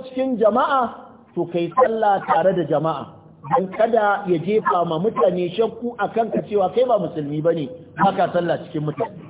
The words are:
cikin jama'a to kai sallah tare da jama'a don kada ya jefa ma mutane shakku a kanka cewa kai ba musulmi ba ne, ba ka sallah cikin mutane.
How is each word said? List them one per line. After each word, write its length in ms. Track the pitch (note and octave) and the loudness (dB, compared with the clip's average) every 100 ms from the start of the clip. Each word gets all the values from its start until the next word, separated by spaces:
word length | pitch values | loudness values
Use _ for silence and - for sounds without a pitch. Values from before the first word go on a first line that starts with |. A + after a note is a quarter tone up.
cikin 340 | - C4 C4 A3+ | 0 -4 -2 2
jama'a 720 | G#3+ A#3 D#4 C#4 A#3 - - - - | 2 4 2 2 0 -4 -20 -20 -10
to 140 | F3 E3 | -6 -4
kai 240 | F3 E3+ | -2 -2
sallah 480 | - B3+ A3 G#3+ F#3+ - | 2 2 4 2 2 2
tare 280 | D#3+ F3+ | 2 4
da 100 | F3+ | 2
jama'a 440 | D3 D3+ D#3+ C#3+ A#2 - - - C#3+ | 2 0 0 -2 -8 -16 -20 -18 -2
don 180 | E3 F#3+ | 0 0
kada 560 | G#3 A#3 A3+ G#3 G3 F#3 | 0 2 4 2 2 0
ya 120 | E3+ | -2
jefa 480 | F3 G#3+ - F3+ E3+ | 0 0 2 0 0
ma 140 | D#3+ | 0
mutane 500 | G#3 - F#3 F3+ F3 | -2 2 2 2 -2
shakku 440 | G3 A3 - A#3+ A#3+ | -2 -2 -2 -8 -4
a 100 | F#3+ | -4
kanka 320 | A3 A3 G3 | -2 -2 -2
cewa 260 | D#3 G3+ F#3 | -2 0 0
kai 160 | A3+ B3+ | 2 2
ba 140 | G#3 | 2
musulmi 420 | D#3 D#3 C#3+ D3+ | 0 -6 -6 -2
ba 120 | E3 | 0
ne, 140 | E3 C3+ - - - | 0 -2 -10 -12 0
ba 180 | G3 | 0
ka 180 | F#3+ E3 | 2 0
sallah 260 | F3 E3+ D#3 | 0 0 -2
cikin 260 | - D#3 D3+ | -4 -6 -4
mutane. 320 | - - E3 | -4 -6 -8